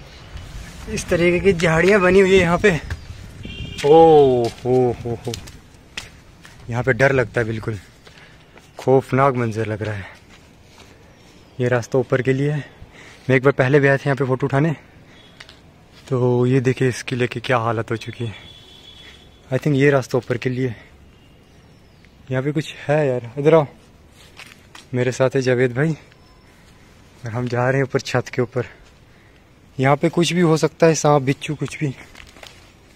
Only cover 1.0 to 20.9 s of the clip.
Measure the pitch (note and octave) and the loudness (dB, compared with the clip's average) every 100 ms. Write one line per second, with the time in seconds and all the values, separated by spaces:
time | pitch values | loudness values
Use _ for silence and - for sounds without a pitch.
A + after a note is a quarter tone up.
1 | - F3 F3 F3 F#3 F3+ E3+ D#3+ F3+ G#3 | -4 0 2 2 0 2 2 2 4 4
2 | F3+ F#3+ F#3+ F#3+ E3+ E3+ G#3+ D3+ - - | 4 4 6 4 2 2 2 0 -4 -12
3 | - - - - - - - - C#3+ D#3+ | -14 -18 -18 -18 -16 -16 -14 -2 4 8
4 | E3 D3+ C#3 B2 A#2 - B2 B2+ B2 A2+ | 8 8 6 4 -2 -4 -2 2 0 -2
5 | A#2+ A#2 A#2+ A2+ - - - - - - | -8 -8 -10 -12 -14 -20 -20 -20 -20 -18
6 | - - - - - - - A#2 B2 A#2+ | -18 -20 -20 -20 -20 -20 -10 -4 -2 2
7 | C3+ C3+ A2+ B2 A2 A2+ A2+ G#2 - - | 2 2 -2 -2 -4 -6 -8 -10 -14 -20
8 | - - - - - - - - - C3 | -20 -20 -20 -20 -20 -20 -20 -6 2 2
9 | - C3 C#3 B2 A#2 G#2+ G#2+ G#2+ G#2+ G2+ | 2 0 0 0 -4 -4 -6 -6 -6 -8
10 | F#2+ - - - - - - - - - | -12 -20 -20 -20 -20 -20 -20 -20 -20 -20
11 | - - - - - - B2 B2 A2+ C3+ | -20 -20 -20 -20 -16 -6 -2 -2 -2 -2
12 | A#2+ C3 B2+ C3+ C#3+ D3+ - - - - | 0 -2 0 -2 -2 -4 -8 -16 -20 -20
13 | - - - C3 C3 C3+ B2+ D3 C#3 C#3 | -20 -10 0 2 2 2 2 4 4 2
14 | C#3+ C3+ C3 C3 C#3 C#3 D#3+ C#3+ - - | 0 -2 -2 -2 -2 0 0 -4 -12 -20
15 | - - - - - - - - - - | -20 -20 -20 -20 -20 -20 -20 -20 -20 -18
16 | - C3 B2 B2 B2 C3 B2 B2 C3 A#2+ | -6 0 2 2 2 2 0 0 -2 -4
17 | - B2 B2 A#2+ - B2 A2+ A2 A2 A2+ | -6 -4 -2 -2 0 0 0 -4 -4 -6
18 | - - A#2 F#2+ - - - - - - | -8 -10 -10 -10 -20 -20 -20 -20 -20 -20
19 | - - - - - C3 D#3 C#3 C#3+ C#3 | -20 -20 -20 -20 -6 -4 0 2 4 2
20 | B2 B2+ - A#2+ B2+ B2+ C3 G#2+ - | 0 -4 -2 -4 -4 -4 -6 -6 -18